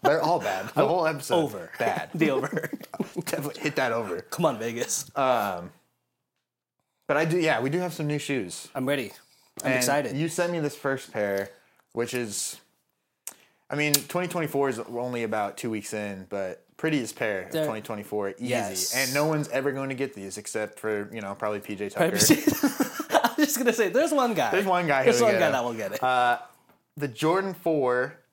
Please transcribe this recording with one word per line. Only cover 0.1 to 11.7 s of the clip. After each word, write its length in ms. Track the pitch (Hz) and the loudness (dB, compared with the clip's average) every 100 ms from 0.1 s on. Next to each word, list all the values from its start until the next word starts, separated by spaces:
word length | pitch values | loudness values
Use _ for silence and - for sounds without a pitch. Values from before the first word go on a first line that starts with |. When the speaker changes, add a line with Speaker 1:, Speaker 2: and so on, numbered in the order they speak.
| 156 | 4
Speaker 1:
all 180 | 156 170 | 4 2
bad. 280 | 107 95 104 | 2 -2 -2
The 120 | - | 0
Speaker 2:
Oh, 60 | 147 | 2
Speaker 1:
whole 180 | 175 160 | 4 2
episode. 280 | 151 135 180 | -2 0 2
Speaker 2:
over. 260 | 147 110 - - | 2 -4 -12 -2
Speaker 1:
Bad. 300 | 117 82 76 | -2 0 -4
Speaker 2:
<laughs> 40 | |
The 160 | 165 156 | 2 2
over. 400 | 135 - - - - - - | 2 0 -4 -6 -10 -12 -8
Speaker 1:
<laughs> 160 | - - - | -6 -6 -4
Definitely 340 | - 143 - | -4 -4 -4
hit 160 | 156 139 | -4 0
that 160 | 127 | 0
over. 300 | 117 107 87 | 0 -2 -6
Speaker 2:
Come 240 | - - 165 | -8 0 0
on, 120 | 117 | 0
Vegas. 560 | 117 117 120 - - | -4 -4 -4 -4 -4
Speaker 1:
Um, 580 | - 131 123 101 90 87 - _ _ _ _ _ _ _ _ _ _ _ _ - | 0 2 4 2 -2 -8 -18 _ _ _ _ _ _ _ _ _ _ _ _ 0
but 120 | 147 | 2
I 80 | 160 | 2
do, 120 | 175 | 2
yeah, 220 | 160 123 | 2 2
we 80 | 131 | 2
do 120 | 165 | -2
have 120 | 180 | -4
some 140 | - 151 | -4 -4
new 120 | 147 | -2
shoes. 500 | - 135 92 - - | -2 -4 -4 -10 -10
Speaker 2:
I'm 120 | - 131 | -6 -2
ready. 240 | 143 107 - _ _ _ - | -2 -4 -10 _ _ _ -8
I'm 40 | - | 0
Speaker 1:
And 20 | |
Speaker 2:
excited. 420 | 127 127 143 127 131 | 2 2 2 0 -2
Speaker 1:
you 120 | 160 | -2
sent 240 | 160 175 | 0 0
me 80 | 175 | 0
this 140 | 147 - | -2 -2
first 360 | 139 135 - | -2 -2 -4
pair, 380 | 107 104 98 98 - _ | -2 0 0 -2 -10 _